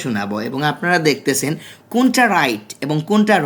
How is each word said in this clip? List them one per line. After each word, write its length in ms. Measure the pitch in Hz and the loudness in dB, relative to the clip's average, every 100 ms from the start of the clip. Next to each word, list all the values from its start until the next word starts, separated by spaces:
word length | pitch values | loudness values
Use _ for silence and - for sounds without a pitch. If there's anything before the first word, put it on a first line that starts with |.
শোনাবো 340 | 135 104 101 104 117 | -2 -4 -4 -6 -6
এবং 120 | 131 151 | -4 -4
আপনারা 260 | 139 175 180 156 | -2 0 2 2
দেখতেছেন 440 | 135 - 135 139 160 - - - | 0 0 -2 -2 -6 -10 -20 -6
কোনটা 300 | 233 254 254 233 175 | 0 2 4 2 2
রাইট 300 | 139 107 - - 135 | 0 -2 -10 -10 -4
এবং 120 | 151 156 | -4 0
কোনটা 260 | 214 214 196 | 2 4 2